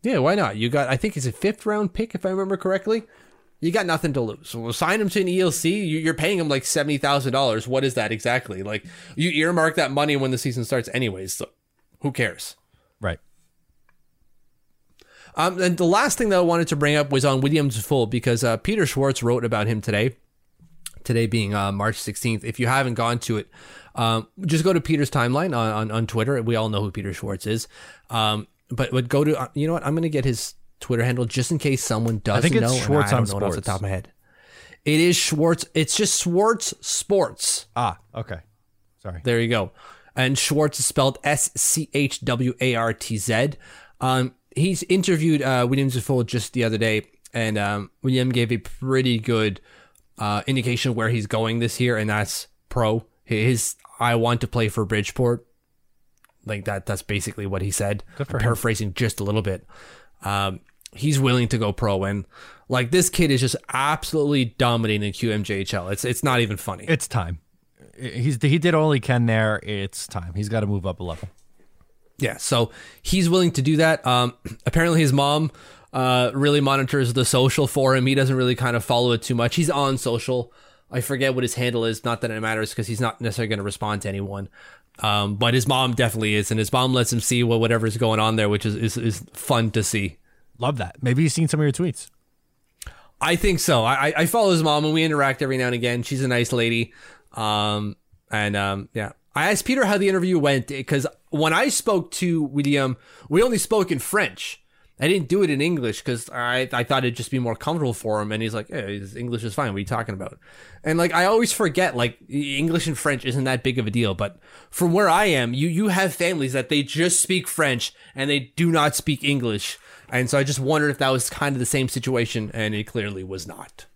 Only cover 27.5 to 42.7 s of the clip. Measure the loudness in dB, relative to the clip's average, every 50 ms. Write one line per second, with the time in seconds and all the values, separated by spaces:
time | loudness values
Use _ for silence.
27.5 | -2 -4 -4 -8 -16 -20 -20 -20 -20 -20 _ _ -2 0 0 0 0 -2 -6 _
28.5 | _ _ _ _ -4 -4 -4 0 0 -2 0 0 0 2 2 2 0 -2 -4 -6
29.5 | _ -2 -2 0 -2 -2 -2 -2 -2 -2 -2 -2 -2 0 0 0 -2 -2 -6 -10
30.5 | -12 -18 -20 -20 _ _ -4 -2 0 0 2 0 0 0 -2 -2 -2 -2 -2 0
31.5 | -2 0 0 0 0 0 -2 -2 -2 0 0 0 -2 -2 -2 0 0 2 2 2
32.5 | 2 2 2 2 0 0 0 0 2 2 2 2 2 2 2 0 0 -2 -2 -2
33.5 | -2 -4 -4 -4 -4 -4 -4 -4 -4 -6 -6 -10 _ _ _ _ _ _ _ -20
34.5 | -20 -20 -20 -20 -20 _ _ 0 2 4 4 4 4 2 0 0 0 2 4 2
35.5 | 2 2 -2 -4 _ -2 0 0 0 0 0 2 0 0 0 0 2 4 4 4
36.5 | 2 0 -2 -8 -8 _ -8 -6 -4 -4 -2 0 2 2 2 0 -2 -4 -4 -4
37.5 | -4 -4 -6 _ _ -2 -2 -2 -2 -6 _ _ -10 -10 -8 -8 -10 -12 -12 _
38.5 | _ _ _ _ _ _ _ _ _ _ _ -12 -12 -6 -2 0 0 0 2 2
39.5 | 0 0 -2 -4 _ -20 -20 -20 -20 -20 _ -10 _ -2 0 0 2 0 0 0
40.5 | 2 2 2 0 0 -2 -4 -2 0 2 2 2 0 0 -2 -2 0 0 0 -2
41.5 | -2 -2 -2 0 0 -2 -4 -2 -2 0 0 0 -2 -4 -4 -2 -2 0 0 -2
42.5 | 0 0 0 0